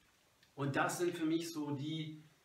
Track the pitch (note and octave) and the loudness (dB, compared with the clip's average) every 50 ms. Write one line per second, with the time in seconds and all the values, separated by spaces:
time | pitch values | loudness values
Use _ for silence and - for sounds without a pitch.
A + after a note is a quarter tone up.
0 | _ _ _ _ _ _ _ _ - _ _ - C#3 C#3 B2 D3+ E3 F3 E3+ - | _ _ _ _ _ _ _ _ -20 _ _ -2 -2 2 2 2 2 2 2 2
1 | F3+ F3 F3 E3+ D#3+ D#3 E3 E3+ E3 - - D3+ D3 D3 C#3 B2+ C#3+ D#3 D#3+ D#3+ | 2 0 2 2 2 2 2 2 0 -2 -4 -4 -2 -2 -2 -2 -2 -2 -2 -2
2 | D#3 D#3 - - - - - _ | -4 -6 -8 -12 -16 -20 -20 _